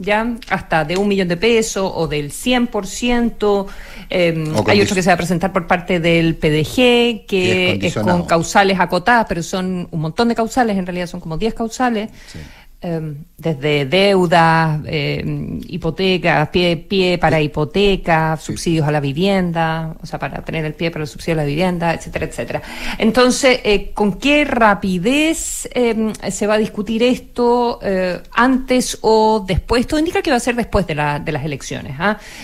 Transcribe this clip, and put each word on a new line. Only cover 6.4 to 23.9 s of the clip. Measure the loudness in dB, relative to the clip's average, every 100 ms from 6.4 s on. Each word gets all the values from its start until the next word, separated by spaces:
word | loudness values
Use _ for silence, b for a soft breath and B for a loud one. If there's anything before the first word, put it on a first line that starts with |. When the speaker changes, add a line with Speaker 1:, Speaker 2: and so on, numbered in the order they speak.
| 0
Speaker 1:
D | 0
G, | 0 2 4 4 2 -2
que | -2
Speaker 2:
Que | 0
es |
Speaker 1:
es | 2 2 0 0 -2
con | -2
Speaker 2:
condicionado. | 0 0 2
Speaker 1:
causales | 0 2 4 4 2
acotadas, | 0 0 2 2 2
pero | -4
son | -4 -4 -2 -4 -4
un | -4
montón | -4 0 0
de |
causales, | 0 0 0 0 0
en | -2
realidad | -6 -6
son | -8
como | -8 -4
diez | -4
causales. | -4 -6 -2 -2 -2 -6 B B
Speaker 2:
Sí. | -18 -18 B B -12
Speaker 1:
Em, | -6 -6 -6 -10 -16 -6
desde | -4 -2 0 0 2
deuda, | 4 4 4 6 6 6 6 2 0 -2
em, | -4 -2 -4 -4 -4 -6 -8 -8
hipoteca, | -6 -4 0 0 2 2 2 2
pie, | 2 2 0
pie | 0 2 2 2
para | 2 2
hipoteca, | 0 -2 -2 2 2 2 2 2 2 -2
Speaker 2:
Sí. | -6
Speaker 1:
subsidios | -4 0 2 2
a |
la | 0
vivienda, | -2 0 0 2 0 0 -2 -2 -6 -10
o |
sea, | -12 -8
para | -8 -8
tener | -6 -6
el | -6
pie | -4 -4
para | -4
el | -8
subsidio | -6 -4
a | -2
la |
vivienda, | 0 0 0 0 -2
etcétera, | -2 -6 -6 -6
etcétera. | -6 -6 -8 -8 B B 0
Entonces, | 2 4 4 4 2 2
eh, | 2 0 0